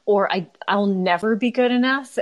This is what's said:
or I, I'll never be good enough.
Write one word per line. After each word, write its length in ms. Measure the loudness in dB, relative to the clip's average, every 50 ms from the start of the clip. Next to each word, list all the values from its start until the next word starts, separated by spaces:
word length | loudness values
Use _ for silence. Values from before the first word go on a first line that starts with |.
| -2
or 260 | 0 2 2 2 0
I, 160 | -2 -4 -4 -8 _ -12 -4 -2
I'll 180 | 0 0 0 0
never 480 | 0 0 0 0 0 0 0 -2 -2
be 160 | 0 0 -2
good 200 | 0 0 0 2
enough. 460 | 2 2 2 0 0 -2 -4 -8 -8 -6